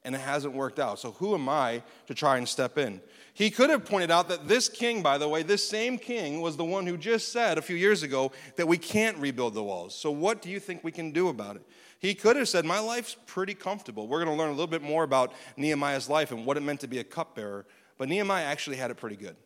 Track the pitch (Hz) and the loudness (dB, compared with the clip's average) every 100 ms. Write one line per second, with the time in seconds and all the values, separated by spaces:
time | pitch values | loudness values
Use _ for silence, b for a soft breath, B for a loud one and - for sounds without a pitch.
0 | 127 135 135 147 139 131 135 - 127 101 | -8 -6 -2 -2 -2 -4 -4 -2 -2 -4
1 | 120 - 190 190 131 151 123 120 B B | -10 -6 -2 0 2 2 2 -2 B B
2 | - 139 143 131 120 - 127 151 127 92 | -12 0 4 4 2 -2 0 0 -2 -4
3 | B B B - 214 - 277 285 - 196 | B B B 0 2 6 6 6 2 2
4 | 170 170 175 175 147 240 - - 240 226 | 6 4 4 0 2 4 2 0 -2 2
5 | 151 143 151 156 160 202 - 214 240 254 | 2 4 2 0 2 2 0 -2 -2 -2
6 | - 233 156 151 170 147 165 196 180 175 | -4 -4 -4 -2 -4 -2 -2 -2 -2 -2
7 | 180 226 - 233 226 156 156 175 196 202 | 0 0 0 0 2 2 -2 2 4 4
8 | 151 135 131 B B - 165 170 - 214 | 2 0 0 B B -2 2 2 2 2
9 | 220 170 143 123 120 107 101 92 92 - | 2 0 -2 0 -2 -2 -4 -4 -8 -6
10 | 156 147 185 226 175 196 190 175 165 165 | -4 0 0 0 -4 -8 -8 -8 -8 -6
11 | 160 156 185 120 101 101 - B B B | -2 0 0 0 -8 -12 -18 B B B
12 | 185 196 208 277 233 180 160 190 220 240 | -4 2 4 4 4 2 2 0 0 -4
13 | 233 - - 180 190 196 185 208 - 107 | -8 -12 -10 -6 -6 -6 -6 -6 -8 -10
14 | 107 151 165 151 156 143 170 160 147 156 | -2 0 0 0 0 0 -2 -2 0 0
15 | 156 131 127 B B - 147 143 143 139 | 4 4 2 B B -2 0 2 0 0
16 | 127 151 147 117 120 143 143 143 131 123 | 2 2 2 -2 -2 -2 -2 -4 -6 -6
17 | 113 - 127 - 104 101 - b b - | -6 -6 -8 -8 -10 -10 -14 b b -8
18 | 131 190 202 190 147 147 147 131 123 117 | -2 0 0 0 0 -4 -4 -4 -6 -6
19 | 113 104 98 80 | -10 -10 -14 -16